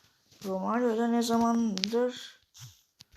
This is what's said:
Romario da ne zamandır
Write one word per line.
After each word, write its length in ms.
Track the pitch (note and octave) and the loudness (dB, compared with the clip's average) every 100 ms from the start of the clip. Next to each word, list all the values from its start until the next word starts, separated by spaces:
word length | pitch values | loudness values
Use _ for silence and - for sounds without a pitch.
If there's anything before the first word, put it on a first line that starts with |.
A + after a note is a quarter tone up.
| _ _ _ - G3 | _ _ _ -14 -6
Romario 520 | F#3+ G3 A#3 B3 A3 | -4 -2 0 0 0
da 100 | A#3 | 0
ne 140 | A#3 | 0
zamandır 1200 | A#3 A#3 A#3 A#3 A3+ F#3 G3+ A#3 B3 B3 - - _ - - - _ _ - | 2 2 2 2 0 0 0 2 0 -2 -16 -20 _ -20 -20 -20 _ _ -20